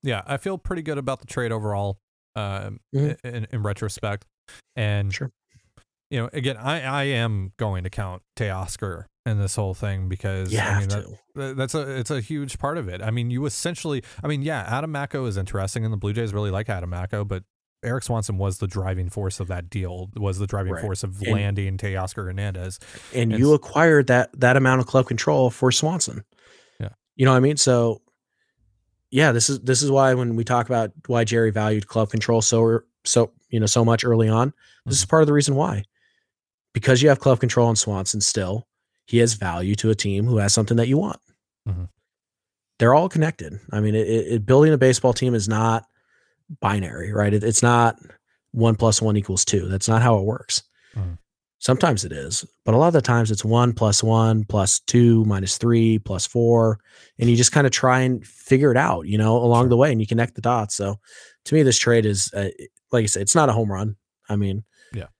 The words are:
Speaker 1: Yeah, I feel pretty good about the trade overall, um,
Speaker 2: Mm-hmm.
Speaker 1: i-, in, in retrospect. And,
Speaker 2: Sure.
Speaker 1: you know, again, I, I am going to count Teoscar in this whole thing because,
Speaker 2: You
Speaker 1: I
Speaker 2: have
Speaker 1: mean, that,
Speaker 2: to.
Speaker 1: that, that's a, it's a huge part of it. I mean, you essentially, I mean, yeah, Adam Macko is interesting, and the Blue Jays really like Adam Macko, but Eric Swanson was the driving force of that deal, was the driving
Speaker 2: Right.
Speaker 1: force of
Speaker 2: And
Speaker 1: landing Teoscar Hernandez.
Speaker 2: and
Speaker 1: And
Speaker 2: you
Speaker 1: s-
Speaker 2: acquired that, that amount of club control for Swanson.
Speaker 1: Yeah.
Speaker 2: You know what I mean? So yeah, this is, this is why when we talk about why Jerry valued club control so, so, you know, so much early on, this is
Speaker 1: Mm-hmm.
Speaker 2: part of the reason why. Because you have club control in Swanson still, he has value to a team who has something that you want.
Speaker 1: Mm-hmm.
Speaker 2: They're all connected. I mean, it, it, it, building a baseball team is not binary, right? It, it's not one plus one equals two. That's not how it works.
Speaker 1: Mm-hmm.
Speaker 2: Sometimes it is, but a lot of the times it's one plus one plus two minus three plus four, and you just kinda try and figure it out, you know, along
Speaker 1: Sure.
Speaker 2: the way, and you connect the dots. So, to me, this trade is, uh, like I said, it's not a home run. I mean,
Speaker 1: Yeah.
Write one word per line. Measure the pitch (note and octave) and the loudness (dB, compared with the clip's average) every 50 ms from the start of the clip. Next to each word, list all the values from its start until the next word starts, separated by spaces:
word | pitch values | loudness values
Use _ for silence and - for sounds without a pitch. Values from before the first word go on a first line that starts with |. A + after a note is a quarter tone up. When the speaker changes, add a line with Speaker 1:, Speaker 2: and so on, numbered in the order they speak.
| - | -4
Speaker 1:
Yeah, | C#3 A#2+ G2+ - | -4 -6 -6 -6
I | - C#3 C#3 | -6 -8 -6
feel | - G3 F#3+ F3+ | -6 -8 -8 -8
pretty | _ - F#3+ F3 D#3+ | _ -8 -8 -8 -8
good | D3+ D3+ C#3 | -8 -8 -6
about | C3+ B2+ C3+ B2 | -6 -6 -8 -8
the | - | -12
trade | - - - B2 A2+ A2+ | -12 -8 -6 -6 -4 -4
overall, | A2 G#2+ G#2+ G#2 G2+ G2+ G2+ F#2+ _ _ _ _ _ _ _ _ | -4 -4 -4 -4 -4 -4 -4 -6 _ _ _ _ _ _ _ _
um, | A2 G#2 G2+ G2 G2 G2 G2+ G2+ - _ _ - | -10 -8 -8 -8 -8 -10 -12 -14 -16 _ _ -4
Speaker 2:
Mm-hmm. | C#3 C#3+ D3 - - - | -2 -2 -2 -4 -8 -12
Speaker 1:
i-, | B2 | -12
in, | A#2+ A#2+ A2 - - | -10 -10 -10 -8 -8
in | A#2 G#2 | -6 -6
retrospect. | G#2 G2+ - - G#2 - - - G#2+ G2+ G2+ _ _ _ _ _ _ - - _ _ _ | -6 -6 -6 -8 -10 -8 -8 -8 -8 -8 -10 _ _ _ _ _ _ -20 -20 _ _ _
And, | B2+ A2 G#2 G#2 G2+ G2+ G2 F#2 | -6 -4 -2 -2 -2 -2 -4 -6
Speaker 2:
Sure. | - C3+ C3 _ _ _ _ _ _ _ _ _ - _ _ _ _ _ _ | -6 -8 -10 _ _ _ _ _ _ _ _ _ -20 _ _ _ _ _ _
Speaker 1:
you | - A#2+ | -6 -6
know, | A2+ A#2+ - | -6 -6 -8
again, | D3+ B2 C3+ C3 | -6 -4 -4 -6
I, | G#2+ A#2 C3 D#3 E3+ C3 | -4 -6 -6 -6 -6 -6
I | C3 C#3 C#3+ C#3 | -6 -6 -4 -4
am | C#3 C#3 A#2 A#2 A#2 G#2+ G2+ F#2+ F#2+ - | -2 -2 -2 -2 -2 -4 -4 -6 -8 -8
going | - A#2 G#2+ F#2+ F#2 F2+ | -8 -6 -6 -4 -6 -8
to | F#2 | -8
count | - - G#2 F#2 F2+ F#2 _ _ _ | -8 -8 -10 -10 -10 -16 _ _ _
Teoscar | - A#2+ G#2 F#2 F#2+ F#2+ F2 - - - G2 F2 E2 F#2+ _ _ _ _ | -8 -6 -6 -6 -8 -8 -10 -10 -10 -10 -10 -10 -12 -16 _ _ _ _
in | A#2 G#2+ G#2 | -4 -2 -2
this | G2+ F#2+ - | -2 -2 -4
whole | - G#2 F#2+ F#2 | -4 -6 -6 -6
thing | - - G#2 G2 F#2+ F#2+ F#2 | -6 -8 -8 -6 -6 -6 -6
because, | F#2 F#2 - G2+ F#2+ F#2+ F#2 F#2 G#2+ | -8 -6 -6 -8 -6 -6 -6 -4 -4
Speaker 2:
You | G#2+ | -4
Speaker 1:
I | G#2 | -2
Speaker 2:
have | G2+ G2+ G2+ | -2 -2 -2
Speaker 1:
mean, | G2+ G2 | -2 -2
that, | G2 G#2 - | -4 -6 -8
Speaker 2:
to. | - G#2 - _ _ _ | -12 -20 -20 _ _ _
Speaker 1:
that, | C#3+ C3+ C3+ C3+ | -12 -10 -10 -6
that's | C3+ C3 B2+ - | -6 -6 -4 -4
a, | D#3+ C#3+ C3+ C3+ | -6 -6 -6 -8
it's | C3 A#2+ - D#3 | -8 -6 -6 -6
a | C3 | -6
huge | A2 - D#3 D3 C#3+ C3+ - - | -6 -8 -8 -8 -8 -10 -10 -8
part | - C#3+ D3+ E3+ | -6 -6 -6 -6
of | C3 F#2 | -8 -8
it. | F2+ - G#2+ | -10 -8 -6
I | A2 | -4
mean, | A2 B2 A#2+ A#2+ | -4 -4 -4 -4
you | A#2+ B2+ C3+ | -4 -4 -4
essentially, | A2 - - - E3+ F3 - - E3 C#3+ B2+ - - - - G2+ | -6 -6 -6 -6 -8 -8 -6 -6 -6 -6 -6 -8 -10 -18 -10 -6
I | C#3+ | -6
mean, | D3+ C#3+ C3+ | -6 -4 -4
yeah, | D#3 D#3+ C3 F#2+ E2+ | -6 -6 -6 -6 -6
Adam | - C3 D3 D#3+ D3+ | -6 -6 -6 -6 -8
Macko | C#3 C#3+ - - C#3+ C3 | -8 -8 -8 -8 -6 -6
is | A#2+ G2 | -4 -6
interesting, | G2 F#2+ F#2 - G2+ F#2+ F#2+ - B2 A2 | -6 -6 -6 -6 -6 -6 -6 -6 -6 -6
and | A2 A2 | -4 -6
the | |
Blue | G2+ G2+ G2+ G#2 | -4 -4 -4 -4
Jays | A#2 A#2 G#2+ G2 | -4 -4 -4 -4
really | G#2 G#2 G2+ | -4 -4 -4
like | F#2 G2 A2 - | -4 -6 -6 -6
Adam | G#2+ F#2 F2 F2 | -8 -8 -8 -8
Macko, | F2+ F2 F2+ F#2 - G#2 G#2 | -8 -8 -8 -8 -6 -8 -6
but | G2+ G2 F#2 F#2 _ _ _ _ _ _ _ - | -6 -8 -10 -10 _ _ _ _ _ _ _ -8
Eric | A#2+ A#2+ C3 - | -6 -6 -6 -4
Swanson | - A#2+ A2+ G#2+ - G2+ F#2+ | -4 -4 -4 -4 -4 -6 -4
was | G2 G2 F#2 - | -4 -4 -4 -4
the | - F#2 | -8 -6
driving | - G2+ F#2 F#2+ F#2+ F#2 F2+ F2 | -6 -6 -6 -4 -4 -4 -6 -6
force | - A2 G2+ F#2 F#2 - | -6 -6 -6 -6 -6 -8
of | G2 F2+ | -10 -8
that | F#2 F2 F2 E2+ | -8 -10 -10 -10
deal, | - G2+ F#2 F2+ F2+ F2+ F#2 G2+ G#2 | -8 -8 -8 -8 -8 -12 -14 -14 -10
was | G#2+ G#2 G2 F#2 F#2 | -6 -4 -4 -4 -4
the | G2+ | -6
driving | F#2+ - G2+ F#2+ F#2 F#2+ | -6 -4 -6 -4 -4 -6
Speaker 2:
Right. | E2 - | -6 -6
Speaker 1:
force | G#2 F#2+ F#2 - | -6 -6 -6 -6
of | G2 F#2 G2 G2+ | -10 -8 -8 -4
Speaker 2:
And | - A2+ | -2 -2
Speaker 1:
landing | G#2+ G2+ G2+ G2+ G2+ G2 F#2+ F#2+ F#2+ | 0 0 -2 -2 -4 -4 -4 -6 -6
Teoscar | - G2+ F#2+ F#2 F#2 F#2+ - - G2+ | -6 -6 -6 -6 -6 -8 -8 -10 -10
Hernandez. | F#2 F#2 G2 G2+ G#2 F#2 F#2 F2+ F#2 F#2 - - - - - - - - | -8 -8 -6 -8 -8 -8 -8 -10 -12 -12 -14 -18 -20 -20 -20 -20 -8 -4
Speaker 2:
and | B2+ A#2+ A2+ G#2+ | -2 -2 0 2
Speaker 1:
And | A2 | 2
Speaker 2:
you | B2+ D3 D3+ | 4 6 4
Speaker 1:
s- | |
Speaker 2:
acquired | C#3+ - - - D3 D#3+ E3+ D#3 D3 C3+ | 4 2 -2 0 2 4 6 6 4 4
that, | B2+ B2+ A#2+ G2+ - - C#3 | 4 4 2 2 0 -2 2
that | B2+ B2 B2+ | 2 4 4
amount | C3+ C3+ C3 C3 C3 B2 | 4 4 4 2 2 0
of | |
club | - - C3+ B2+ - | 2 2 2 2 2
control | B2+ A2+ - - D3+ C#3+ C3 B2 | -2 -2 0 0 2 2 2 0
for | - - - B2+ A#2+ | 0 2 0 2 2
Swanson. | - - D#3 F3 F3 - - - - G#2 _ _ _ _ _ _ _ _ _ _ _ | 2 -2 -2 -2 -2 -6 -6 -8 -14 -16 _ _ _ _ _ _ _ _ _ _ _
Speaker 1:
Yeah. | A2 G2 - _ _ _ _ | -12 -12 -12 _ _ _ _
Speaker 2:
You | - C3 | 2 4
know | C3+ C3 | 6 6
what | B2+ | 6
I | |
mean? | B2+ C#3 D3+ | 4 2 2
So | C#3+ - C3+ B2+ A#2+ A#2 A#2 A2 G#2+ _ _ _ _ _ _ _ _ _ _ _ _ _ _ _ _ _ _ _ _ _ _ | 2 2 2 2 2 2 0 -2 -4 _ _ _ _ _ _ _ _ _ _ _ _ _ _ _ _ _ _ _ _ _ _
yeah, | - B2+ D#3 D3+ A#2+ | 0 2 4 4 4
this | A#2 A2+ - | 2 0 0
is, | C#3+ B2+ | -2 -4
this | - B2+ C3 A#2+ D3 | 0 0 0 0 2
is | C#3+ | 2
why | C3+ C3+ C3+ C3 B2+ | 2 4 4 4 2
when | B2+ B2 A#2+ A2+ | 2 0 -2 -2
we | A2+ A#2 | -4 -2
talk | - B2+ A#2+ A2+ | 0 0 -2 0
about | - B2+ A#2 A2+ G2+ _ - - | 0 -2 -2 -2 -4 _ -14 -6
why | - A#2+ A#2 A#2 | -2 0 0 0
Jerry | G#2+ A#2 A#2 A2+ A2 | 0 2 2 2 2
valued | G2+ A2 G#2+ G#2+ G#2+ G#2+ G2+ | 0 0 -2 0 -2 -2 -4
club | - - A2+ A2 G#2+ | -4 -2 -2 -2 0
control | - A2+ G#2+ - A#2 A2+ G#2+ | -2 -4 -2 0 0 0 2
so, | - - A2+ A2+ A2+ A2+ A#2 - _ _ _ _ | 2 2 2 2 2 2 0 -4 _ _ _ _
so, | - - B2 A#2+ - _ _ _ _ | -2 0 0 0 0 _ _ _ _
you | - A2+ | -2 -2
know, | G#2+ | 0
so | G2+ - B2 A2+ | 2 2 2 4
much | A2+ A#2 A2+ - | 4 2 2 2
early | B2 A#2 A2+ A2+ A2 | 2 2 2 4 2
on, | A2 A2+ B2 C#3 - _ _ _ _ _ _ | 2 2 0 0 -2 _ _ _ _ _ _
this | B2 C3+ | -4 -4
is | C3+ - | -4 0
Speaker 1:
Mm-hmm. | - | 2
Speaker 2:
part | - D#3+ D#3 | 4 4 4
of | |
the | D3 D3 | 4 4
reason | D3 C#3 D3 C#3 | 2 2 0 0
why. | C3+ D3+ - - G2+ G2+ _ _ _ _ _ _ _ _ _ _ _ _ _ _ _ _ _ _ | -2 -2 -2 -4 -6 -8 _ _ _ _ _ _ _ _ _ _ _ _ _ _ _ _ _ _
Because | - - - C3 B2 C3+ | -2 2 4 4 6 6
you | D3+ | 4
have | C#3 - | 4 4
club | - C#3 C3 A#2+ | 4 2 2 4
control | - A#2+ - - A#2+ A#2 | 2 0 2 2 2 2
in | A2+ | 2
Swanson | G#2+ - - G2+ F#2+ F#2+ - - G#2+ | 0 -2 -2 -4 -4 -4 -4 -4 -2
still, | G2 - - G#2+ F#2+ F2+ G2 A2+ A2+ _ _ _ _ _ _ _ _ | -2 -2 -2 -2 -4 -4 -4 -6 -8 _ _ _ _ _ _ _ _
he | _ - A#2 | _ 2 4
has | A#2 A#2 A2 | 4 4 2
value | G#2 G2+ F2+ E2+ F2 F#2 F#2+ G#2 | -2 -4 -6 -4 -4 -2 -2 -2
to | G#2 - A2 | 0 2 0
a | A2 | 0
team | G#2 - G2+ G2 G2 G#2 | 0 0 -2 -2 -2 0
who | A#2+ B2 G#2+ | 0 0 2
has | G2+ G2+ - | 2 2 2
something | A2+ G#2+ G2+ A#2+ | 2 2 2 2
that | A#2 A#2 B2 | 0 2 2
you | C3+ D3 | 0 0
want. | G3 G#3 - - _ _ _ _ _ _ _ _ _ G#2+ | 0 -2 -8 -10 _ _ _ _ _ _ _ _ _ -8
Speaker 1:
Mm-hmm. | F#2+ F2+ F2+ F2 _ _ _ _ _ _ _ _ _ _ _ _ _ _ _ _ _ _ | -6 -6 -8 -12 _ _ _ _ _ _ _ _ _ _ _ _ _ _ _ _ _ _
Speaker 2:
They're | B2 A#2 C3 | 2 4 4
all | D3+ F3 F#3+ | 4 2 2
connected. | - D#3+ D#3 D#3+ D#3+ - - D#2 D#2+ G2+ _ - - | 0 0 -2 -2 -2 -8 -12 -12 -12 -14 _ -6 -4
I | G#2 | -2
mean, | G#2+ G#2+ G#2 | 0 0 0
it, | A2 A2 | 0 0
it, | F2 A2+ A2+ F2 - A#2 | 0 0 -2 0 0 -2
it, | A2+ G2+ | -4 2
building | G2+ B2+ C#3 D3+ D#3+ D#3 | 4 6 6 8 6 6
a | C3+ | 6
baseball | B2+ C3 B2+ - - B2+ A#2+ | 4 4 4 4 2 0 2
team | - B2+ B2+ A#2+ | 2 0 0 0
is | A2+ G2 G#2 | 0 0 0
not | A2 G#2+ A2+ A2+ A2+ A2+ A2 _ _ _ _ _ _ _ _ _ _ _ _ _ D#3+ - | 0 2 2 2 0 0 -4 _ _ _ _ _ _ _ _ _ _ _ _ _ -14 -4
binary, | - G2 G2+ G#2 F#2+ D#2+ A#1 - E2+ G#2 G#2 | -2 -2 0 0 -4 -6 -8 -10 -8 -4 -2
right? | G#2+ G#2 G#2 G#2 | 0 2 2 2
It, | G#2+ G#2 | 2 0
it's | A2+ A2 - - | 2 0 2 4
not | A#2+ A#2+ A#2 A#2 A#2 - - - - - _ _ _ _ _ _ _ - | 4 4 6 4 2 2 -2 -16 -20 -20 _ _ _ _ _ _ _ -2
one | A#2+ A2+ A#2 A2+ | 2 2 2 2
plus | A2 A#2 A2+ G#2+ - | 4 2 2 2 2
one | A2+ G#2+ G#2 | 0 0 0
equals | G#2 G2 - F#2+ F2+ - | 0 0 -2 -2 -2 -2
two. | - - G2 E2 F2 | 0 -2 -2 -2 -2
That's | F#2+ G2 - - | -4 -4 0 2
not | A2+ A2+ A#2+ | 2 4 4
how | B2 A#2 G2+ | 4 4 2
it | F#2+ | 2
works. | G#2 A2+ - - - - - - _ _ _ _ _ _ | -2 -4 -6 -6 -6 -6 -6 -6 _ _ _ _ _ _
Speaker 1:
Mm-hmm. | A#2 F#2+ F2+ E2+ - _ _ _ _ _ _ _ _ | -8 -8 -8 -10 -12 _ _ _ _ _ _ _ _
Speaker 2:
Sometimes | - - C3 B2 - E3+ B2+ G2 - | 0 0 2 4 4 2 2 0 -2
it | - - | -6 -8
is, | D2 C#2 C#2 - - - - _ _ _ | -10 -8 -8 -8 -8 -8 -10 _ _ _
but | - A2 | 2 4
a | |
lot | B2 D3+ F3 | 6 4 6
of | E3+ | 4
the | D#3 | 2
times | A#2+ - A#2+ A#2 A2+ G#2+ | 2 4 2 2 2 0
it's | A2 G2 - | -2 -2 0
one | G#2+ A2+ A#2 B2 A#2+ A2+ | 2 2 4 4 2 2
plus | - A2+ G#2+ G2+ - - | 2 0 2 2 2 2
one | A2+ A2+ A2+ A2+ A2+ A2+ A2 G#2 | 2 4 4 4 4 2 2 0
plus | - - G#2 F#2+ G2+ - - | 0 0 0 0 0 0 -2
two | _ - - B2 A#2+ A#2 A#2 A2+ A2 | _ 0 4 6 6 6 6 6 4
minus | G#2+ G2+ F#2+ F#2+ F#2+ - | 2 0 -2 -2 -4 -4
three | - - A#2 A#2 A#2 A2+ A2+ A2 A2 | -2 0 2 4 4 4 4 2 0
plus | G#2 - F#2+ F#2 - | 0 -4 -6 -6 -6
four, | - - A#2+ A#2 A#2 A#2 A#2 A2+ A2 G#2+ G#2 _ _ _ - - _ _ - | -4 -2 0 2 4 4 4 4 4 2 -2 _ _ _ -20 -20 _ _ 0
and | A#2 A#2+ | 2 4
you | A#2+ | 4
just | A#2 B2 - - | 4 4 4 4
kinda | D3+ C#3+ C3 | 4 2 4
try | - - - B2+ B2+ B2+ | 2 2 2 4 4 4
and | C3 B2+ B2+ A2+ - | 2 0 0 -2 -6
figure | - - - - - C3+ C3 C#3+ C#3+ | -14 -20 -20 0 2 4 6 6 4
it | A#2 | 4
out, | B2 - - - F2 D#2+ | 4 2 2 0 -2 -2
you | E2+ G#2 | -2 0
know, | G#2+ G#2+ A2 A2+ A#2+ | 2 4 4 4 4
along | A#2+ A#2+ A#2 A#2 B2 | 4 4 6 6 6
Speaker 1:
Sure. | B2+ | 6
Speaker 2:
the | A#2+ A#2 | 6 4
way, | C3+ D3+ | 4 4
and | C3 A2 | 4 0
you | G#2+ | 0
connect | G#2 A#2 A2+ A#2 - _ | 0 0 0 0 -2 _
the | - A2+ | -4 -2
dots. | A#2+ B2 A#2 G#2+ G2+ - | 0 0 0 -2 -4 -6
So, | - G2+ G2 G2+ G2+ _ _ - - - - _ _ _ | -4 -4 -4 -6 -6 _ _ -20 -20 -20 -20 _ _ _
to | - C#3+ | 0 2
me, | D#3 D3 | 4 6
this | C3 A#2 - | 6 4 4
trade | - A#2+ A#2+ A#2 G#2+ | 4 4 4 4 4
is, | G#2+ G2+ G2 - - - | 2 0 0 -4 -4 -4
uh, | G2 G2+ F#2+ - - - - _ _ _ _ - | -4 -4 -4 -6 -10 -18 -20 _ _ _ _ 0
like | A#2+ A2 | 0 0
I | |
said, | G2+ - F#2 G2+ | 0 -2 -2 -2
it's | G2+ - | 2 2
not | E3 D#3 C3+ | 4 4 4
a | G#2+ | 2
home | A#2 A2+ G#2 G2 | 0 0 -2 -4
run. | F#2 G#2 A2 G#2 _ _ _ _ _ _ _ | -4 -6 -6 -6 _ _ _ _ _ _ _
I | G#2 | -2
mean, | G#2 G2+ G2 F#2+ G#2+ A2 _ _ _ _ _ - | -2 0 -2 -2 -6 -8 _ _ _ _ _ -14
Speaker 1:
Yeah. | G#2+ F2 - _ _ | -14 -14 -14 _ _